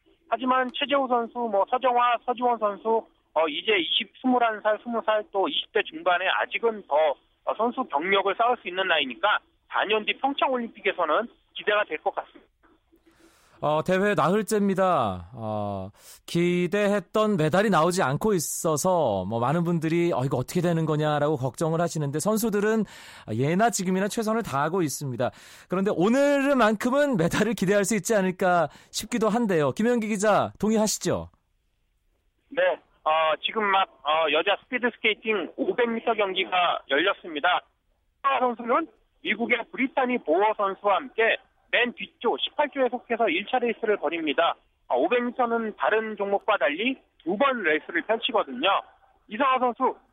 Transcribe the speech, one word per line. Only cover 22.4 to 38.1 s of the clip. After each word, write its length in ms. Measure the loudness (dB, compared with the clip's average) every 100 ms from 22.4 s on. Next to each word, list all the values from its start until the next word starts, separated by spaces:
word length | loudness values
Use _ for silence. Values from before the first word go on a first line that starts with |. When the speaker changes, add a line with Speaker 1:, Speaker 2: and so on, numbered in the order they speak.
| 0 0 2 0 -2 -8 -20 -16 -8
Speaker 2:
예나 360 | -2 0 2 2
지금이나 360 | 0 -2 -2 -2
최선을 380 | -2 -2 -2
다하고 380 | -2 -2 -2 0
있습니다. 480 | -2 -4 -6 -2 -4 -4 -20 -18 -6
그런데 220 | -2 0
오늘만큼은 1200 | 2 2 4 4 4 2 4 4 2 0 2 2 2
메달을 380 | 0 0 -2
기대할 300 | 0 2 2
수 120 | 2 -2
있지 180 | 0
않을까 540 | 0 0 0 2 2 0 -4 -14
싶기도 360 | -10 -6 -2 0
한데요. 440 | 0 2 2 2
김현기 340 | 2 0 0 0
기자, 460 | 0 2 2 2 -2
동의하시죠? 680 | 0 2 0 0 -2 -2 -4 _ _ _ _ _ _ _ _ _ _ _ -10
Speaker 1:
네, 120 | -2 0 -2 _ _
어, 80 | 0 2 2 0
지금 220 | -4 -2
막, 240 | 2 2 0 -4
어, 260 | -2 0 2
여자 260 | 2 0 -2
스피드 260 | -4 -4 -4
스케이팅 580 | -2 -2 -2 -2 -4 -4 -6
오백 340 | -2 0 0
미터 240 | -2 -2
경기가 680 | 0 -2 -2 -2 0 0 -2 -2
열렸습니다. 760 | 0 0 -2 -6 -2 0 0 -4 _ _ _ _